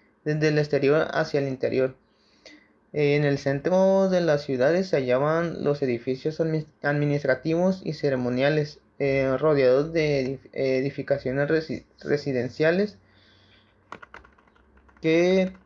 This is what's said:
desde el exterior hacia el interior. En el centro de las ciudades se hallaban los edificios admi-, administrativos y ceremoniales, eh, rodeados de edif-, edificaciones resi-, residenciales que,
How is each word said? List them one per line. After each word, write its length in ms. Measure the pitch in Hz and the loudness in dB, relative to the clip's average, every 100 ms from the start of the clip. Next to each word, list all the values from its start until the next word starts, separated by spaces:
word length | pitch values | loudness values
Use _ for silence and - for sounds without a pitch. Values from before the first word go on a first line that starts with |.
| _ _ | _ _
desde 240 | 151 151 156 | -6 0 2
el 100 | 151 | 2
exterior 500 | 147 143 135 151 - | 0 2 2 2 0
hacia 280 | 143 156 147 | -2 -2 -2
el 80 | 139 | -2
interior. 480 | 131 120 123 131 - _ _ _ _ - - _ _ _ | -2 -2 0 -2 -4 _ _ _ _ -20 -20 _ _ _
En 320 | 147 147 147 | -2 2 2
el 140 | 147 139 | 2 0
centro 720 | 139 139 170 185 190 190 190 | -2 -2 0 2 4 4 2
de 120 | 185 | 2
las 220 | 170 147 | 2 0
ciudades 460 | 147 131 131 175 185 | 0 0 2 2 0
se 80 | 151 | 0
hallaban 680 | 127 123 147 160 170 - | 2 2 2 0 -2 -2
los 180 | 143 147 | -2 0
edificios 580 | 135 117 131 131 156 151 | -2 -2 -4 -4 -4 -4
admi-, 260 | 160 160 151 _ | -2 -2 -6 _
administrativos 1000 | 143 147 147 143 139 131 160 165 185 185 | -2 0 0 0 0 -2 0 0 0 -2
y 100 | - | -6
ceremoniales, 840 | 151 147 131 123 123 139 156 147 - _ - | -4 -2 -2 -2 0 0 0 -2 -8 _ -6
eh, 380 | 139 135 135 131 | -2 0 0 0
rodeados 540 | 156 143 127 127 156 | 2 4 4 4 2
de 300 | 165 151 143 | 0 0 0
edif-, 280 | 131 139 - | -2 -6 -10
edificaciones 960 | - 135 131 139 139 131 139 131 135 143 | -4 -2 0 -2 -6 -4 -4 -2 -2 0
resi-, 360 | 160 160 - - - | -2 -2 -10 -12 -12
residenciales 960 | - 147 147 127 120 - 156 175 208 - _ _ _ _ _ _ _ _ - - - - - _ _ _ _ _ _ _ | -4 -4 -2 -4 -4 0 0 2 -2 -6 _ _ _ _ _ _ _ _ -20 -20 -20 -20 -20 _ _ _ _ _ _ _
que, 520 | 160 160 175 190 185 - | 0 2 4 2 0 -4